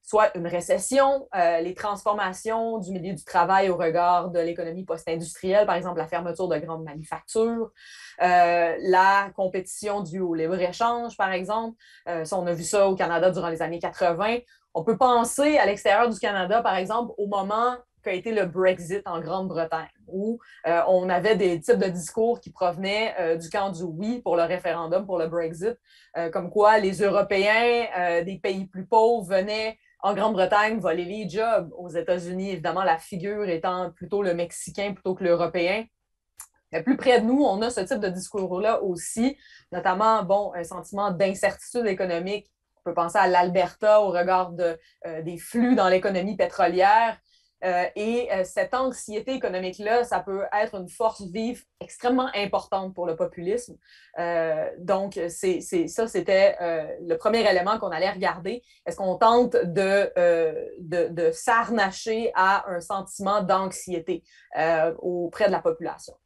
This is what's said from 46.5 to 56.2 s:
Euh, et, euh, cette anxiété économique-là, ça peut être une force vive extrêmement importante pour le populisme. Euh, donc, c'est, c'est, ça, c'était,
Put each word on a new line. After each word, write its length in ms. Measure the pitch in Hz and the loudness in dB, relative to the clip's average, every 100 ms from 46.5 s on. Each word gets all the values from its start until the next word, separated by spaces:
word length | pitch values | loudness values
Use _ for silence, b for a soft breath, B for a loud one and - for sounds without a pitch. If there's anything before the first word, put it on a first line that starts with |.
| - 175 180 190 220 226 - _ _ _ _ | 2 2 6 6 6 4 -2 _ _ _ _
Euh, 200 | 185 180 180 - | -2 0 -2 -2
et, 360 | 214 240 240 | -2 -2 -2
euh, 120 | 190 | -2
cette 280 | 185 - 190 | -2 -2 -2
anxiété 600 | 254 262 247 - 214 240 | 0 -2 -4 -8 -8 -4
économique-là, 720 | 262 208 185 185 180 208 233 | -4 -2 -2 -6 -6 0 2
ça 160 | 233 196 | 2 -2
peut 240 | 180 190 196 | -4 -6 -2
être 240 | 208 214 202 | -2 -2 -4
une 120 | 180 | -12
force 340 | - 220 220 | -2 -2 -2
vive 420 | 196 185 226 240 _ _ | -10 -6 -6 -6 _ _
extrêmement 480 | 185 - 247 254 254 | -18 -6 0 0 0
importante 600 | 202 196 190 - 196 190 | -4 -2 -4 -2 -4 -4
pour 120 | 190 180 | -6 -6
le 100 | 165 | -2
populisme. 600 | 170 - 170 226 - - b b b - | -4 -4 -4 -4 -6 -20 b b b -6
Euh, 520 | 170 170 165 156 - - | -2 0 0 -2 -4 -6
donc, 400 | 175 190 196 196 170 | -2 -2 -2 -6 -6
c'est, 320 | 165 185 175 | -4 -2 -2
c'est, 280 | - 180 165 | -2 -2 -2
ça, 180 | - 220 | -2 -2
c'était, 500 | 190 | -2